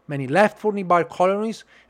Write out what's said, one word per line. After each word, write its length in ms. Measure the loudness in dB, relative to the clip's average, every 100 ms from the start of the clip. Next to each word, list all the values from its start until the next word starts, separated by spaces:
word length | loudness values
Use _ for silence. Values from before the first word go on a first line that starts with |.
| -10
Many 180 | -8 0
left 320 | 2 2 0
for 140 | -4
nearby 320 | -4 0 0
colonies, 600 | 0 0 0 0 -4 -10 -16 _